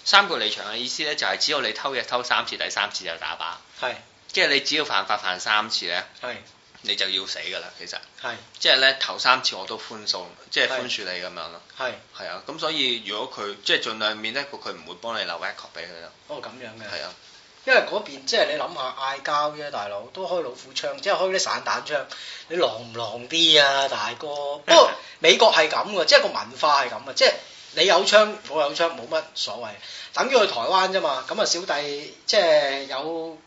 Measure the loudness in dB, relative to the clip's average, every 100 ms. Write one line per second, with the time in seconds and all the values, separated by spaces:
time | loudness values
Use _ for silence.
0 | 6 6 6 0 -2 -4 -8 -8 -8 -4
1 | -4 -2 -2 0 0 0 -2 -4 -4 -4
2 | -2 -4 0 0 0 -6 -4 -2 -4 -4
3 | -8 -8 -8 -8 -8 -10 -18 -8 -8 -8
4 | -16 _ -8 -2 2 2 0 -2 0 -2
5 | 0 -2 -2 -4 0 0 0 -4 -4 -6
6 | -6 -12 -12 -12 -16 _ _ -12 -6 -2
7 | -2 -4 -6 -8 -8 -8 -10 -16 -12 -14
8 | -14 -12 -12 -12 -16 -2 2 4 4 2
9 | -4 0 2 2 0 -6 -8 -10 -10 -10
10 | -8 -8 -10 -18 -6 -2 0 -2 -6 -6
11 | -6 -8 -8 -10 -12 -14 -20 -8 -8 -8
12 | -18 -14 -12 -12 -12 -8 -4 -2 -2 -2
13 | -6 -8 -8 -8 -10 -8 -2 -2 -2 -2
14 | -4 -4 -6 -6 -8 -12 -12 -14 -16 -12
15 | -8 -6 -6 -6 -8 -10 -16 -14 -14 -16
16 | -18 -20 -14 -14 -12 -14 -16 -16 -12 -10
17 | -12 -14 -20 -20 -20 -8 4 4 4 -6
18 | -6 -10 -2 0 0 0 -4 -6 -8 -4
19 | -6 -4 -2 0 0 -4 -8 -6 -6 -8
20 | -10 -10 -4 -2 -4 -10 -10 -6 -6 -4
21 | -2 0 2 0 0 -2 -2 -4 -2 -4
22 | -4 -12 -14 -16 -6 0 0 0 -10 -8
23 | -8 -8 -4 2 6 8 8 4 2 0
24 | -4 -6 -8 -6 -6 -6 8 10 10 4
25 | -14 2 4 8 8 6 4 2 -2 0
26 | 6 6 6 -4 -10 0 4 4 2 -6
27 | -8 2 4 2 -8 -20 -8 2 4 6
28 | 8 6 6 0 -6 -2 0 2 -2 -2
29 | -4 -4 -4 -8 -6 -6 -10 -12 -16 -16
30 | -8 -2 4 6 4 2 2 4 4 2
31 | 0 -2 -4 -2 0 0 -2 -2 -2 -6
32 | -10 -10 2 4 6 6 4 -2 -4 -6
33 | -4 -6 -8 -12